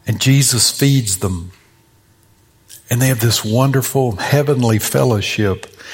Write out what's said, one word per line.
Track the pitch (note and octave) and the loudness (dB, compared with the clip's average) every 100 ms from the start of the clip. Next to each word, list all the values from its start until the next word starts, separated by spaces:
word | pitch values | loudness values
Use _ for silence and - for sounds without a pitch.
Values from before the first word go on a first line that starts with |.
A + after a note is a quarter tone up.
| - | -6
And | G2 | -2
Jesus | C3 C#3 B2 A#2+ - | 2 2 2 0 -2
feeds | - C#3+ C#3 A2 F#2 | 0 2 2 0 -4
them. | G2 F2+ F2 - _ _ _ _ _ _ _ _ _ _ _ - - | -4 -6 -10 -20 _ _ _ _ _ _ _ _ _ _ _ -20 -4
And | A#2+ | 0
they | C3 | 0
have | A#2+ | 2
this | A#2 A2 | 0 0
wonderful | G#2+ A#2 C3+ C3+ B2 C3+ B2+ F#2+ | 0 2 2 0 0 -2 -2 -4
heavenly | - C#3+ C#3+ C3+ A#2 A2 | 0 0 2 0 2 0
fellowship. | - C#3 C3 G#2+ F#2+ - G2+ A2+ - - - | 0 0 2 0 -2 -2 -2 -2 -8 -20 -20